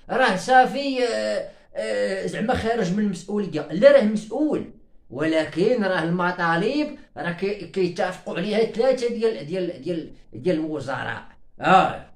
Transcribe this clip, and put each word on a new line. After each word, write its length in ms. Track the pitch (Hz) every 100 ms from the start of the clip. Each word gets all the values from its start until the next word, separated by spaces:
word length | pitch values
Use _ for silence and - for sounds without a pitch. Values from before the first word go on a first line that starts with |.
| -
راه 260 | 208 247 185
صافي، 680 | 208 254 254 240 277 254
آه، 460 | 240 214 214 208 - - _
آه، 520 | - 220 101 202 190 185
زعما 280 | - 220
خارج 380 | 247 214 233 175
من 60 | 196
المسؤولية، 680 | 208 180 - 208 185 147 143
لا 200 | 160 269
راه 120 | 285
مسؤول. 680 | 214 214 - 262 302 247 - - - - -
ولكن 720 | 120 156 160 151 151 208 247
راه 180 | 196 180
المطالب 960 | 160 180 180 180 170 170 214 294 294 - - 123
راه 160 | 160
كي-، 320 | 170 190 208
كيتفقوا 720 | 170 190 175 170 185 180 - 175
عليها 280 | 196 208
ثلاثة 440 | 226 - 262 247 240
ديال، 380 | 214 226 165 147
ديال، 360 | 185 180 -
ديال، 300 | 165 170 147 - -
ديال 240 | 104 131 160
الوزراء. 680 | 156 151 127 123 117 117 - - - -
آه، 500 | 147 185 - - -